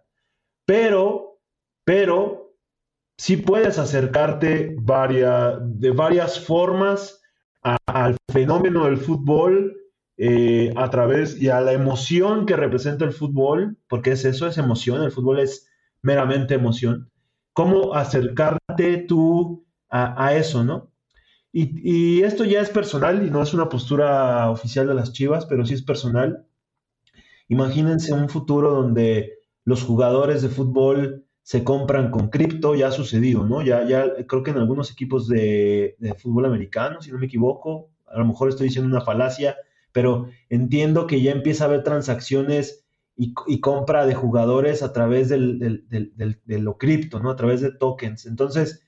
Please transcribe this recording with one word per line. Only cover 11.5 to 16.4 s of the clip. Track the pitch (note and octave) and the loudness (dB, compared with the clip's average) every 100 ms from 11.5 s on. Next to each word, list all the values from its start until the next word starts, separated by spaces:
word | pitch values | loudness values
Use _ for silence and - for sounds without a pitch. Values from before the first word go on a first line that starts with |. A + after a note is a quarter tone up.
| B2+ | 2
la | C3 | 2
emoción | C3+ C3+ B2 - E3+ G3 G#3+ G#3 | 2 0 -2 0 2 2 2 0
que | |
representa | E3 C#3+ B2+ D3 C#3+ | 0 0 -2 -2 -2
el | D#3 | -4
fútbol, | - D3 C#3 C3+ D#3 G#3 G#3+ _ | -4 -4 0 2 0 -2 -6 _
porque | B2 C3 | -4 0
es | C3 | 0
eso, | C3 C3 E3+ | 0 -2 -4
es | E3 | -2
emoción, | C3 A#2 B2 C3+ | 0 0 -2 -2
el | D3+ | -2
fútbol | B2+ B2+ C#3 | -2 0 2
es | C3+ - _ _ _ _ | 0 -4 _ _ _ _
meramente | C3 C#3 C3 C#3 | 0 2 2 0